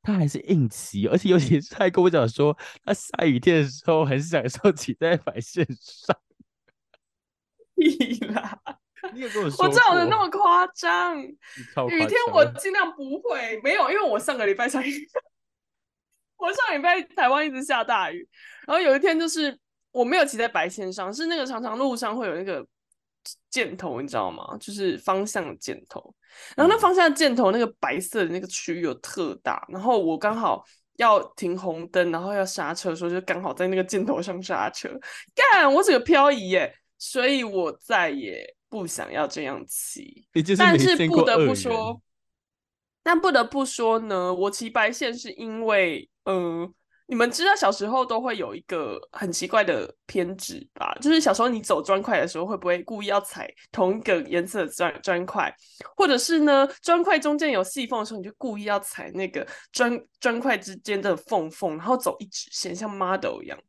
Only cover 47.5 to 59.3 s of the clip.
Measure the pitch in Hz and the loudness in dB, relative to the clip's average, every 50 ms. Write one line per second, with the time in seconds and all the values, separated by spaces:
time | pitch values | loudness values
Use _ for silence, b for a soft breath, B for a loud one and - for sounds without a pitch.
47.5 | 392 392 302 196 202 - 196 214 240 262 254 254 233 226 247 254 226 208 165 113 | 2 4 2 0 0 0 -4 -2 -2 -2 -2 -2 -2 -4 -4 -4 -6 -6 -6 -8
48.5 | 101 - - _ 185 165 147 113 95 - - _ - - 208 185 165 - - 180 | -8 -12 -10 _ -8 -6 -6 -6 -8 -10 -12 _ -12 -8 -6 -6 -4 -4 -6 0
49.5 | - 220 160 175 156 117 87 - - _ _ - - 190 175 175 190 190 - - | 0 2 2 2 0 -2 -4 -6 -12 _ _ -6 -4 -4 -4 -4 -6 -10 -12 -12
50.5 | - - - _ _ - - - - - 254 285 320 320 302 240 196 - 226 254 | -12 -14 -16 _ _ -8 -6 -6 -6 -2 2 4 4 4 4 2 2 2 2 0
51.5 | 240 220 - - 202 147 - - 196 196 - - 226 165 135 170 - 160 170 196 | 0 -2 0 0 0 0 2 0 0 0 0 0 0 0 0 -2 -4 -6 -6 -6
52.5 | 220 185 - 180 175 175 - - 226 208 208 202 202 202 196 - - - - - | -6 -6 -2 -2 -2 -2 -2 -10 -10 -8 -4 0 0 0 -2 -2 -14 -12 -14 -14
53.5 | - b b b - - 185 185 196 220 226 - 190 170 143 - - 175 175 185 | -16 b b b -2 0 0 0 0 -2 0 0 0 0 0 -2 -2 -2 -2 -2
54.5 | - 214 170 151 - - 180 170 - - - 202 180 175 180 180 - 208 165 - | -4 -4 -6 -6 -2 -2 -2 -2 -2 -4 -4 -2 -2 -2 -2 -4 -4 -2 -2 -4
55.5 | - B B B B B B B B - 392 294 269 254 254 - 330 320 294 294 | -4 B B B B B B B B 0 2 2 2 0 2 0 2 4 4 6
56.5 | 277 269 269 277 277 B _ - 339 349 339 381 339 311 - 302 294 294 320 302 | 6 6 4 2 0 B _ 2 2 2 4 2 2 2 2 0 0 0 0 0
57.5 | 254 196 190 190 - 277 254 226 262 226 208 214 220 208 185 202 214 _ - 254 | 2 0 0 -2 -4 -8 -6 -4 -4 -4 -4 -6 -8 -12 -12 -14 -14 _ -8 -8
58.5 | 214 208 208 208 208 202 202 - - - - - - 185 190 190 | -8 -6 -4 -2 -2 -2 -4 -6 -12 -12 -14 -10 -6 -6 -6 -4